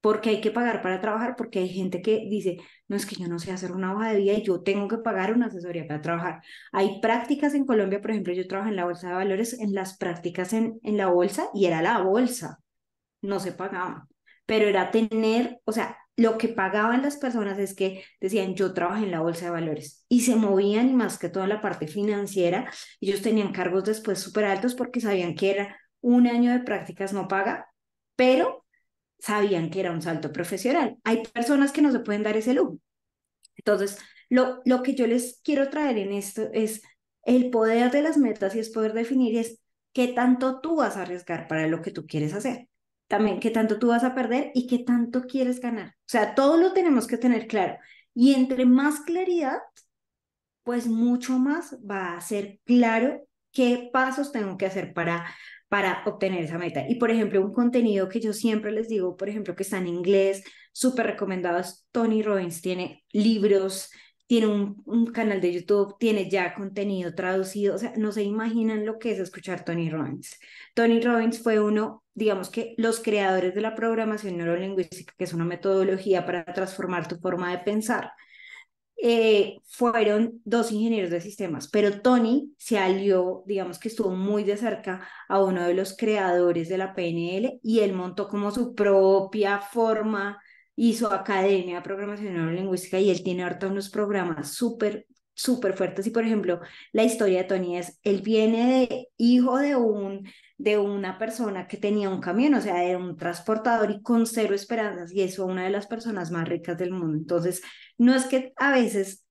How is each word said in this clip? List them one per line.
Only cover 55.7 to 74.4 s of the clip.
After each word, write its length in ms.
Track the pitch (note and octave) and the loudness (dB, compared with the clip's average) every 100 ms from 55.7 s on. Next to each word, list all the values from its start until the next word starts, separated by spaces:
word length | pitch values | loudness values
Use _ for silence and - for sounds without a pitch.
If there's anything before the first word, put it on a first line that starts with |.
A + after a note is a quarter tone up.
| G3+ F#3+ F3+ - | 0 0 -2 -6
obtener 360 | G3+ G3 F#3 | -4 -2 -2
esa 140 | D#3 E3+ | -4 -4
meta. 320 | F3 C#3+ B2+ | -4 -6 -4
Y, 60 | A#3+ | 0
por 160 | A#3 | 2
ejemplo, 280 | A3+ G#3 G3 | 2 2 2
un 140 | G3 | 2
contenido 560 | A3+ A#3+ B3 A#3 G3 F#3 | 2 2 4 2 2 0
que 100 | A3+ | -2
yo 140 | A3 | -4
siempre 380 | G#3 A#3 G#3+ G#3+ | 0 0 0 -2
les 160 | G#3+ A3+ | -4 -2
digo, 280 | A3 F3+ F3 | -2 -2 -4
por 140 | G3 | -6
ejemplo, 260 | G#3+ F#3 F3 | -6 -8 -6
que 60 | |
está 160 | F#3+ F#3+ | -4 -4
en 100 | F3+ | -4
inglés, 560 | F3 F3+ G3 G3 G3 - - _ | -2 2 4 4 0 -8 -20 _
súper 340 | - B3+ B3+ G#3+ | -2 0 0 -2
recomendado, 540 | G3+ G3 F#3 F3+ F3 | -2 -4 -4 -2 -2
es 260 | F#3 - _ | -4 -12 _
Tony 320 | B3 A3+ A3 | -2 2 2
Robbins. 400 | G#3+ G3+ F3 E3 | 0 0 -2 -6
Tiene 400 | F#3 F3+ F3+ - _ | -6 -6 -6 -12 _
libros, 800 | G#3+ G#3+ A3 G3+ G3 F#3+ F#3+ - - - _ _ | 0 2 4 4 4 2 -6 -12 -18 -20 _ _
tiene 220 | A#3 A3 | 2 4
un, 340 | G#3 G3+ G3+ - | 2 -2 -6 -4
un 200 | A#3 A3+ | 0 0
canal 320 | A3+ A3 G3 | 0 -2 0
de 140 | F3+ | 0
YouTube, 440 | F3 F3 G3+ G3 - | -2 0 2 2 0
tiene 320 | A#3 G#3+ F3+ | 0 2 0
ya 240 | F#3+ F3 F#3+ | -2 -2 -4
contenido 580 | G3 G3 G3+ G3 F3 | -8 -4 -4 -2 -4
traducido. 640 | E3+ F#3 F#3+ F#3+ G#3 G3+ F#3+ | -4 -2 -2 -2 -2 -2 0
O 20 | |
sea, 160 | A#3+ - | -4 -2
no 160 | G#3+ | -2
se 120 | G#3 | -2
imaginan 640 | G3+ G#3+ A3+ A3+ A3 G#3+ G#3+ | -2 -2 -2 0 0 -2 -4
lo 100 | A3 | -6
que 140 | A#3+ | -4
es 80 | F#3+ | -4
escuchar 440 | F#3 - - F3+ | -6 -10 -10 -8
Tony 280 | F3 E3+ E3 | -4 -4 -2
Robbins. 480 | D#3 D3 D3 - - - - - | -4 -6 -8 -12 -20 -20 -20 -8
Tony 260 | - A#3 A#3 | 0 4 4
Robbins 400 | A#3 A#3 A3+ A3+ | 4 2 0 0
fue 160 | A#3 G#3+ | 0 2
uno, 440 | G#3 G#3+ G#3+ - _ - | 2 0 -2 -8 _ -2
digamos 340 | G#3+ F#3+ F3+ | 0 0 -4
que 240 | - A3+ - | -8 -8 -2
los 240 | A3+ A3+ | -2 0
creadores 520 | A3+ G#3 G3 F#3 F#3 | 0 0 2 2 0
de 80 | F#3+ | -2
la 140 | A3 A3 | -4 -2
programación 640 | A3+ A3+ A3 G#3+ G#3 | -2 0 -2 -4 -6
neurolingüística, 760 | F3 | -4